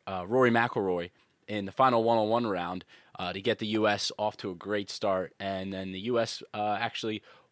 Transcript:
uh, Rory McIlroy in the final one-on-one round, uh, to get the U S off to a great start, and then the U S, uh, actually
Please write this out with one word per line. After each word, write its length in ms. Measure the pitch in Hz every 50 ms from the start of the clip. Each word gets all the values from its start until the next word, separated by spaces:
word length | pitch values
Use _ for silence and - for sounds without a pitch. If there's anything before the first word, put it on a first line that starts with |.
| - 101
uh, 160 | 95 92 87
Rory 240 | 95 117 131 127 120
McIlroy 600 | 117 117 117 117 - 117 98 95 90 87 85 90 _ _ _ _ _ _ _
in 180 | - 107 104 98
the 80 | 95
final 300 | - - 131 131 120 117
one-on-one 440 | 113 113 117 113 107 107 113 120 120
round, 380 | 110 95 87 87 87 92 95 - _ - - - _ - -
uh, 140 | 95 90
to 80 | 90 98
get 180 | 98 117 107 -
the 60 | 117 107
U 180 | 110 107 107
S 240 | 104 104 101 - - - -
off 180 | 104 107 - -
to 120 | - 101
a 40 | 90
great 360 | 85 95 98 104 104 101 -
start, 420 | - - 110 101 95 92 90 80 _ -
and 340 | 101 98 98 95 95 98
then 200 | 98 95 95 95
the 80 | 95 95
U 180 | 98 120 123 113
S, 240 | 113 113 - - - - -
uh, 220 | 107 104 107 104 95
actually 420 | 117 113 - - - 110 110 104 _ - - - _ _